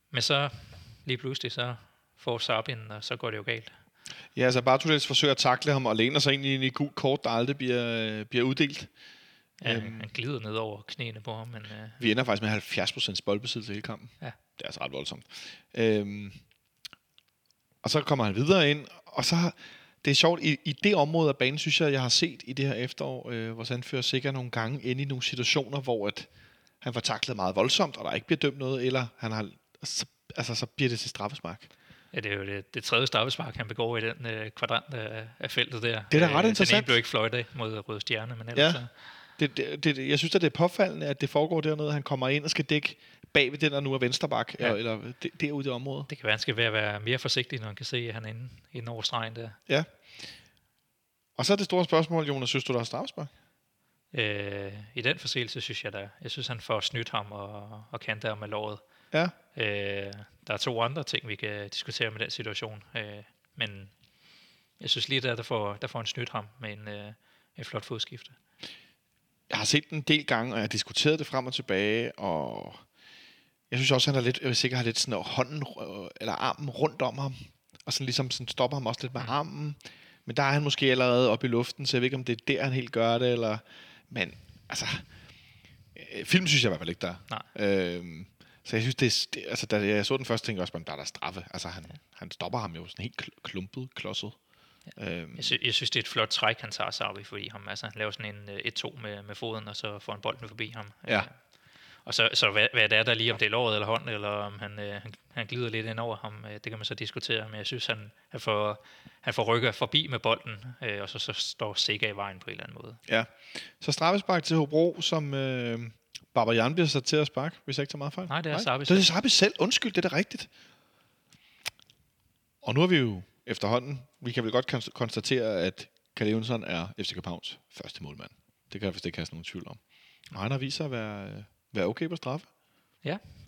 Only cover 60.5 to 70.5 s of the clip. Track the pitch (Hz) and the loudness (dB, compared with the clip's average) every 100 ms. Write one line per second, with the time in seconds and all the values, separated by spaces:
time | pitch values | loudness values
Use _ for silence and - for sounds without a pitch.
60.5 | 107 131 113 120 151 - - 113 101 107 | -2 -2 0 0 -2 -2 -4 -4 -6 -4
61.5 | 104 101 - - - 113 107 - - 113 | -6 -6 -8 -6 -2 -2 -2 -6 -4 -6
62.5 | 101 110 104 - 117 104 104 101 _ _ | -6 -8 -10 -12 -10 -8 -12 -18 _ _
63.5 | - 110 98 98 _ _ _ _ - _ | -6 -6 -6 -16 _ _ _ _ -20 _
64.5 | _ _ - - - 139 135 127 117 113 | _ _ -8 -2 0 2 0 0 -2 -2
65.5 | 117 101 101 127 120 113 - 120 113 104 | -2 -2 -4 -6 -6 -6 -6 -6 -6 -8
66.5 | 123 110 104 107 104 104 110 _ _ _ | -12 -12 -12 -10 -12 -12 -18 _ _ _
67.5 | - 110 107 - 113 - 123 - _ _ | -16 -8 -8 -6 -6 -6 -10 -18 _ _
68.5 | - - - - _ _ _ _ _ - | -18 -16 -16 -20 _ _ _ _ _ -6
69.5 | 101 107 151 - 156 135 151 143 117 123 | -2 4 2 2 -4 2 2 4 0 0